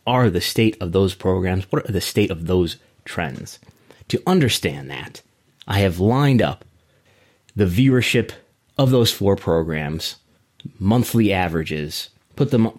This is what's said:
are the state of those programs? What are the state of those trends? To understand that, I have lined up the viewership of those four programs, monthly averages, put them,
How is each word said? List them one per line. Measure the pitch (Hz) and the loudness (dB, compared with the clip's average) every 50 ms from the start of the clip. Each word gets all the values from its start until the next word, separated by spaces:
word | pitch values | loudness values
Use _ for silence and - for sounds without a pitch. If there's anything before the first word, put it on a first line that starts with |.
| - | -4
are | 117 123 123 123 107 | 0 2 2 2 2
the | 87 87 | 2 0
state | - - - - 113 110 - - | -2 -2 0 2 2 2 0 -2
of | 92 87 | -6 -2
those | 82 95 98 92 - | 2 2 2 2 0
programs? | - - 95 92 92 92 92 92 95 95 - | -2 -2 0 0 0 0 0 -2 -2 -2 -2
What | - 143 - - | -4 -4 -4 -2
are | 95 | -4
the | 87 | -4
state | - - - 110 104 92 92 | -4 -2 0 0 0 0 -2
of | 80 82 80 | -6 -4 0
those | 90 92 87 82 - - _ _ _ _ - | 2 2 2 0 -2 -10 _ _ _ _ -16
trends? | - - - 85 71 65 - - - - - _ _ _ _ _ _ - _ - - | -12 -8 -6 -6 -6 -8 -12 -14 -16 -18 -20 _ _ _ _ _ _ -20 _ -12 -6
To | - 113 - | -6 -4 0
understand | 175 185 185 143 113 - - - 87 71 71 69 67 | 2 2 4 4 2 0 -2 -4 -4 -6 -6 -12 -12
that, | 69 62 - - - - _ _ _ _ _ _ _ _ - - | -12 -12 -14 -14 -18 -20 _ _ _ _ _ _ _ _ -10 -4
I | 98 98 | -2 0
have | 101 95 85 87 | 0 0 0 2
lined | 95 107 120 135 147 139 131 113 95 | 2 2 2 4 2 4 4 4 2
up | 71 71 - - _ _ _ _ _ _ _ _ _ _ _ _ _ _ _ _ _ - | 0 -2 -8 -14 _ _ _ _ _ _ _ _ _ _ _ _ _ _ _ _ _ -2
the | 101 104 | 0 0
viewership | 90 87 101 131 135 127 127 117 - - 120 107 - - - _ _ _ _ _ _ - | 2 2 4 4 4 4 2 2 0 0 -2 -2 -2 -8 -20 _ _ _ _ _ _ -2
of | - 135 127 | 0 2 4
those | 131 123 117 107 - | 4 4 2 2 0
four | - 98 101 98 | 0 0 0 0
programs, | 92 - 101 82 82 80 80 78 78 76 73 78 85 - - - _ _ _ _ _ _ _ _ _ - - _ - | 0 0 0 0 0 0 -2 -4 -4 -4 -6 -6 -6 -8 -10 -12 _ _ _ _ _ _ _ _ _ -20 -18 _ -4
monthly | 92 98 113 123 113 - - 117 110 101 98 | 0 0 2 2 0 2 2 2 2 4 2
averages, | 92 90 87 82 82 78 78 80 78 76 76 - - - - _ _ _ _ - | 2 0 0 -2 -4 -4 -4 -6 -8 -8 -8 -8 -10 -12 -12 _ _ _ _ -4
put | - 143 135 | -2 -2 0
them, | 131 113 113 110 - | 2 0 0 0 -2